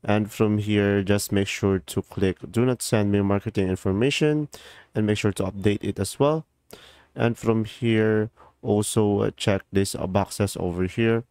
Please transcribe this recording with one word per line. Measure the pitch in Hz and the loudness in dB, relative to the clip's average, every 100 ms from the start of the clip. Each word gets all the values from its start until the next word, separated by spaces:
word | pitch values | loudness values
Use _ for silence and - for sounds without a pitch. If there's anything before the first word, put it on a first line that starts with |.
And | - 104 101 | 0 0 -2
from | - 110 107 | 0 0 2
here, | 104 104 101 101 | 0 2 2 2
just | 95 101 - | 2 0 0
make | 101 98 | -2 -2
sure | - 101 95 | 0 0 0
to | - - | -2 -8
click | - - 98 90 - | -6 -2 -2 -2 -6
"Do | 101 127 | 0 0
not | 123 | 0
send | - 113 101 | 0 0 2
me | 101 | 2
marketing | 98 101 113 107 92 | 2 0 -2 -2 -2
information" | 92 98 95 131 143 151 151 147 - - - - | 0 0 0 0 2 0 0 -4 -10 -20 -20 -10
and | - 107 | -2 0
make | 104 | 2
sure | 104 | 0
to | 98 95 | 0 -6
update | 98 101 101 | -2 0 0
it | - 98 | -4 -4
as | 98 - | -6 0
well. | 143 156 - _ _ - - - _ - | 2 2 -4 _ _ -20 -20 -20 _ -2
And | 120 113 | -2 0
from | 113 113 107 | 0 0 -2
here, | - 120 110 110 107 107 _ - _ | -4 0 2 2 2 -2 _ -20 _
also, | - 104 104 - 104 101 | 0 0 2 2 2 2
uh, | 104 - | 0 -2
check | - 98 - | -2 -2 0
these, | 98 98 - | -2 -2 -4
uh, | 95 | -2
boxes | 95 95 - 101 - | -2 -2 -2 -2 -2
over | 90 87 92 | -4 -2 -4
here. | - 113 113 120 | 0 0 0 -2